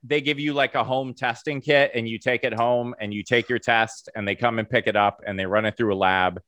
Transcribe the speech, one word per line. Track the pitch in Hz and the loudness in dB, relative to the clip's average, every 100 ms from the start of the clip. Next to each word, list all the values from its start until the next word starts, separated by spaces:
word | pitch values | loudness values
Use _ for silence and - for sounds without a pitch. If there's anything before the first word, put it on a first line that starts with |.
they | 123 147 | -2 -2
give | 143 143 | 0 -2
you, | 147 | -2
like, | 143 131 135 | 0 0 0
a | |
home | 120 131 131 123 | -2 -2 -4 -4
testing | 127 120 - 143 | -4 -4 -6 -6
kit, | 135 143 139 120 | 2 4 4 0
and | 113 | -4
you | 113 | -4
take | - 120 | -2 0
it | 127 | -2
home | 110 120 123 120 120 | 0 2 2 -2 -6
and | 104 | -6
you | 104 | -6
take | 98 120 113 | 0 0 2
your | 120 | -2
test, | - 113 113 - - 110 | 2 2 2 -2 -14 -6
and | 101 | -4
they | 98 | 0
come | 120 113 | 0 0
and | 107 | 0
pick | 123 110 | 0 2
it | 104 | 2
up | 101 - - | 2 0 -6
and | 95 | -6
they | 95 | 0
run | 104 110 | 0 0
it | - | 0
through | 113 | -2
a | 95 | 2
lab. | 95 92 92 90 | 2 4 2 -2